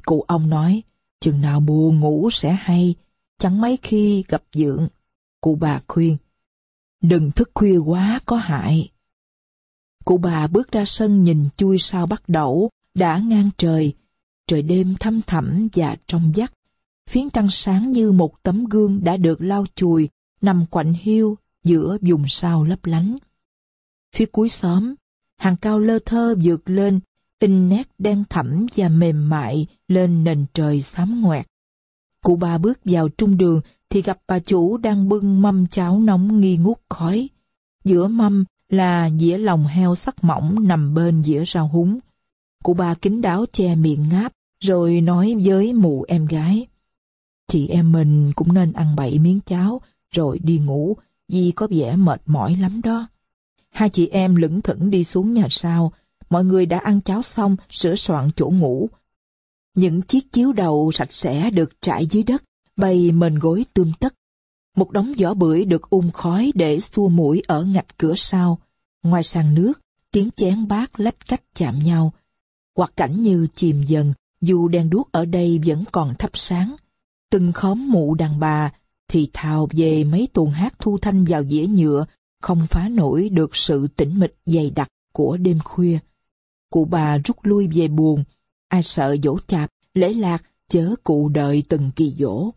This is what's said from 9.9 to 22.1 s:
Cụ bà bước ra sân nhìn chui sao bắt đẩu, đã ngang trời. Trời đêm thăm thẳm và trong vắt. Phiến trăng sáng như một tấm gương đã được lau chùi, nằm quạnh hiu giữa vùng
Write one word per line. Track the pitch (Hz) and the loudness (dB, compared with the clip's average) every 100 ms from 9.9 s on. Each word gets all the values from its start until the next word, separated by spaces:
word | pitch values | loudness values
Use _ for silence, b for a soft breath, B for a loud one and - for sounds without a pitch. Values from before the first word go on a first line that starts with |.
| _ - | _ -2
Cụ | 180 | 0
bà | 180 160 156 | 0 -2 0
bước | 190 262 | -2 -2
ra | 220 202 | -4 -4
sân | - 220 202 | -2 2 4
nhìn | 175 156 147 - | 4 2 0 0
chui | 196 190 | 0 0
sao | - 185 175 | 0 -4 -4
bắt | 214 - | -4 -2
đẩu, | 160 143 147 226 - _ | -2 0 0 -2 -4 _
đã | 185 175 160 | -2 0 0
ngang | 226 214 202 - | 0 2 2 0
trời. | 170 160 151 - _ _ _ _ - | 0 2 0 -4 _ _ _ _ -4
Trời | 160 | -2
đêm | 151 180 185 190 | 0 0 0 -2
thăm | 220 226 - | -2 -2 -2
thẳm | 170 135 165 220 | -4 -2 -2 -2
và | 175 156 - - | -2 -2 -6 -6
trong | 170 165 170 | 0 0 0
vắt. | 247 - _ _ _ _ - | -4 -8 _ _ _ _ -6
Phiến | 247 277 | -4 -2
trăng | 233 208 | 0 0
sáng | - 202 190 247 | 0 0 0 0
như | 247 220 | 0 4
một | 190 160 - | 4 2 -2
tấm | 190 196 240 | -4 -2 0
gương | 208 208 196 | 0 2 0
đã | 170 185 | -2 0
được | 165 156 | 0 0
lau | 175 202 196 - | -2 -4 -4 -2
chùi, | 180 165 151 - _ _ | 0 2 0 -6 _ _
nằm | 196 180 165 | 0 2 0
quạnh | 175 156 | -2 -2
hiu | 170 196 220 214 214 _ _ | -2 0 0 0 -2 _ _
giữa | 165 165 156 208 | 0 2 0 -2
vùng | 180 | 0